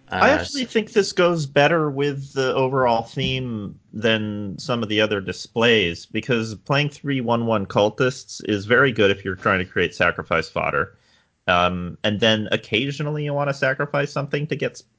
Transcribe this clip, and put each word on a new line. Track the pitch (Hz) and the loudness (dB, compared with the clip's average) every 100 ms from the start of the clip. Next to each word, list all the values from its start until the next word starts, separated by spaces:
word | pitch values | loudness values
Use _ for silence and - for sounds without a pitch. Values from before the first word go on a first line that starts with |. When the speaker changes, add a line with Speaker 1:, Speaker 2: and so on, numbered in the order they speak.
| _ | _
Speaker 1:
I | 185 220 | 0 2
Speaker 2:
Uh, | 294 | 2
Speaker 1:
actually | 180 285 247 | -2 -8 -4
think | 226 208 | -2 0
this | 214 190 | 0 0
goes | - 175 170 139 | 2 2 2 0
better | 143 147 165 151 | 2 4 4 0
with | 135 147 139 135 | 0 -2 -2 -6
the | 135 131 | -2 0
overall | 123 131 135 123 117 | 2 2 2 2 2
theme | 120 143 131 131 127 110 98 - _ | -2 -4 -2 -2 -4 -6 -8 -12 _
than | 107 113 110 107 104 104 - | -2 2 2 0 -6 -8 -10
some | - 120 | -4 -4
of | 104 | 0
the | 107 | 0
other | 107 104 | 2 0
displays, | 92 - - 117 117 113 87 - - | -4 -8 -8 0 4 4 2 -2 -6
because | 110 - 117 113 | -8 -2 -2 -2
playing | 101 - 143 147 | -8 -2 0 0
three | - 139 135 | -4 -6 -4
one | 117 117 117 | 0 0 2
one | 110 95 | 0 0
cultists | 113 104 - 127 131 - - - | 4 4 4 -2 -2 -12 -10 -2
is | 104 104 | -2 2
very | 120 139 | 4 4
good | 113 101 | 4 2
if | 98 98 | 2 -4
you're | 90 | -4
trying | 110 95 | 0 0
to | 90 | 0
create | - 85 - | 0 -2 2
sacrifice | 87 - 82 82 78 | 0 0 -2 -2 0
fodder. | 87 76 71 - - _ _ _ _ - | -2 -2 -2 -4 -8 _ _ _ _ 0
Um, | 87 90 90 87 - | 2 2 0 -8 -6
and | 107 104 | -4 2
then | 113 110 104 | 2 2 0
occasionally | - - 107 139 139 147 151 147 | -4 -2 -2 -2 -4 -6 -4 -4
you | |
wanna | 143 143 139 | -2 -2 -2
sacrifice | 135 135 143 143 147 | -2 -2 -4 -2 -4
something | 143 143 151 151 | -4 -4 -4 -4
to | 139 | -4
get | 131 | -6
s-, | - - | -8 -18